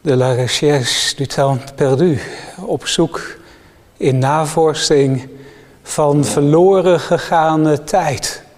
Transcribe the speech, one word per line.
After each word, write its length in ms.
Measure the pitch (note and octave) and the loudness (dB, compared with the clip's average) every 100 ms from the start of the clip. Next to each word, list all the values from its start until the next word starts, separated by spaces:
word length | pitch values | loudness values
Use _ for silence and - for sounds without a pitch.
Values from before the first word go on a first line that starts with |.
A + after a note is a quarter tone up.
De 160 | D#3+ B2+ | 0 0
la 160 | B2+ | 2
Recherche 840 | B2 B2 - D3+ D3 A#2+ - - - | 0 -2 0 0 0 0 -4 -4 -4
du 100 | C3+ | -6
Temps 460 | - C#3 C3 - | 0 0 0 -6
Perdu, 460 | - C#3+ C3 F3+ C#3 - - - - | -2 0 2 2 0 -6 -14 -18 -14
op 280 | F3+ D#3+ - | -8 -6 -4
zoek 500 | - E3 - - - - - - _ _ _ | -2 -2 -2 -12 -16 -20 -20 -20 _ _ _
in 220 | D#3 C3 | -2 0
navorsing 1080 | C3 D#3 D3+ D#3 D#3+ D3 - D3+ C#3 C3 - - - - - - | 0 0 0 0 0 0 2 2 2 0 -6 -20 -20 -20 -20 -20
van 420 | - - D3+ D3 | -12 -2 2 2
verloren 760 | C#3+ - C#3+ D#3+ F#3 G3 F3+ E3+ | 2 2 4 6 6 4 4 0
gegane 840 | - E3+ - E3+ D#3+ D#3+ D#3 D3 | 0 -2 0 0 2 2 2 0
tijd. 580 | D3+ G3 D#3+ B2 - - - | 0 -2 0 -4 -6 -10 -18